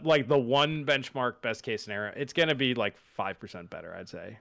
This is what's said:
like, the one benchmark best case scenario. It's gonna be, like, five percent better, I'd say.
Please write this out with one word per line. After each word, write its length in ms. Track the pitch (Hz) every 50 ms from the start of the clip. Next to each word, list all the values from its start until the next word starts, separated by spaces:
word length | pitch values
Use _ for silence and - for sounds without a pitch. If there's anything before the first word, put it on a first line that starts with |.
| -
like, 240 | 160 156 147 123
the 100 | 117 147
one 480 | 139 120 117 135 143 147 156 156 151 143
benchmark 560 | 147 143 135 127 - - 135 123 123 - -
best 220 | - 117 110 - -
case 180 | 120 110 104 -
scenario. 300 | 107 101 104 104 104 -
It's 160 | 127 139 131
gonna 240 | - 170 165 160 147
be, 180 | 131 139 127 123
like, 200 | 117 104 104 -
five 420 | _ _ _ _ - 98 98 90 -
percent 300 | - - - 90 87 85
better, 260 | - 82 82 85 85
I'd 120 | 92 92
say. 300 | - - 82 87 98 110 -